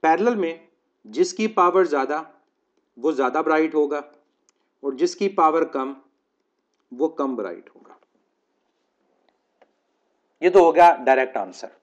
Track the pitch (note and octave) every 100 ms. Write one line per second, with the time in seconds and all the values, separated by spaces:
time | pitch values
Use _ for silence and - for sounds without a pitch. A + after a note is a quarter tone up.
0 | D#3+ E3 A3 A#3 E3+ E3 _ _ _ _
1 | - A#2+ F3+ - G#3+ A3 F3 F3+ F3+ D3
2 | C3+ D3+ D#3+ _ _ _ _ _ _ -
3 | C3 C#3+ B2+ C#3+ D#3 D#3 D#3+ D3+ D3 D3
4 | D3 _ _ _ _ _ _ _ C#3 C3
5 | F3 - G3 F#3+ D#3+ D#3+ D#3+ D3 C3 C#3
6 | _ _ _ _ _ _ _ _ _ B2
7 | D#3 D#3+ C#3 B2 G2 E2+ - _ _ -
8 | _ _ _ _ _ _ _ _ _ _
9 | _ _ _ _ _ _ _ _ _ _
10 | _ _ _ _ E3+ F#3 E3+ D#3 E3+ C#3
11 | B2+ C3 C3 - F#2+ F2+ - _